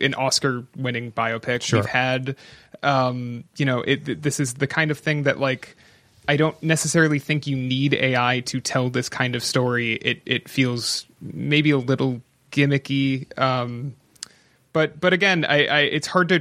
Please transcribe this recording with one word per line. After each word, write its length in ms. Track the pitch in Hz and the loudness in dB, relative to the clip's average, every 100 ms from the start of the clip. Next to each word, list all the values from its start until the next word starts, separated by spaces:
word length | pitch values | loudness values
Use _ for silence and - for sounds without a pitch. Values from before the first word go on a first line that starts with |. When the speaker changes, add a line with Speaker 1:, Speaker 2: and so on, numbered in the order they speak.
| 135 | -2
Speaker 1:
an 80 | |
Oscar-winning 1000 | 127 131 - 139 123 123 - 127 120 120 | 0 -2 0 0 -2 -8 -6 -4 -4 -6
biopic. 520 | 123 113 113 - 123 | -4 -2 -2 -4 -4
Speaker 2:
Sure. 160 | - 113 | 0 0
Speaker 1:
We've 100 | 101 | 2
had, 460 | 127 127 127 131 135 - - - - | 0 2 0 -4 -8 -12 -20 -20 -4
um, 640 | 143 135 127 123 120 120 - - | 0 2 2 -2 -8 -10 -10 -2
you 80 | 139 | 0
know, 160 | 123 | 0
it, 240 | - 139 143 | 0 -2 -2
th-, 140 | 127 | -4
this 180 | 147 143 | -4 -2
is 140 | 131 | -4
the 140 | 131 139 | -2 -4
kind 240 | 160 156 | 0 -2
of 80 | 139 | -2
thing 240 | 156 147 | -2 0
that, 160 | 139 - | 0 0
like, 360 | 135 127 - - - _ _ _ - | 0 -2 -8 -20 -20 _ _ _ -2
I 100 | 147 | 2
don't 240 | 156 - | 2 0
necessarily 560 | 160 156 151 170 160 147 | 0 0 2 4 4 2
think 300 | - 151 143 | 0 -2 -2
you 100 | 135 | -4
need 380 | 127 131 139 - | -2 0 2 2
A 200 | 131 123 | 2 2
I 260 | 123 127 | 2 0
to 200 | - 131 | -2 -6
tell 300 | - 131 127 | -2 -2 0
this 180 | 127 - | -2 -4
kind 260 | - 123 120 | -2 -2 -2
of 80 | |
story. 500 | - 131 123 120 117 | -2 0 0 0 -2
It, 280 | 113 123 123 - | -2 -2 -4 -2
it 220 | 123 - | -4 -2
feels 580 | - 123 120 - - - - | 0 0 0 -4 -6 -8 -18
maybe 520 | - - 143 147 151 | -12 -6 0 2 4
a 80 | 139 | 2
little 420 | 123 127 131 120 - _ - | 2 0 0 -4 -10 _ -6
gimmicky, 840 | 143 143 139 - 139 135 131 - - | 2 2 2 0 0 0 -2 -6 -2
um, 560 | 131 127 120 120 139 - _ - - _ _ _ _ | 0 0 -4 -6 -10 -12 _ -20 -20 _ _ _ _
but, 260 | 160 151 - | 0 0 0
but 140 | 180 | 2
again, 320 | 180 196 175 - | 4 2 2 2
I, 200 | 147 143 | 2 4
I, 120 | 147 | 2
it's 260 | 143 151 - | 2 0 0
hard 220 | 185 170 | 0 2
to 100 | 175 | 2